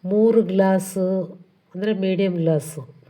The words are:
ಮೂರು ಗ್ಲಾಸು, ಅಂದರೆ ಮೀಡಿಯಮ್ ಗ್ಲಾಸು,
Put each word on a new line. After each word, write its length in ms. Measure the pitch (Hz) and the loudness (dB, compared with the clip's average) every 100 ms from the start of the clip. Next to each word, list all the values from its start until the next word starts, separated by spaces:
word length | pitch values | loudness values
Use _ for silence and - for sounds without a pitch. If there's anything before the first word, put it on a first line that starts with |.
| 180 | -2
ಮೂರು 360 | 208 220 220 | 2 4 4
ಗ್ಲಾಸು, 800 | 180 185 190 190 185 - 185 190 175 - - _ _ 180 | 2 2 2 2 -2 -4 -2 -2 -4 -12 -20 _ _ -8
ಅಂದರೆ 180 | 208 | -4
ಮೀಡಿಯಮ್ 420 | 202 190 185 196 175 | -2 -2 0 0 0
ಗ್ಲಾಸು, 600 | 165 156 - - 127 - _ | 0 0 -2 -14 -16 -20 _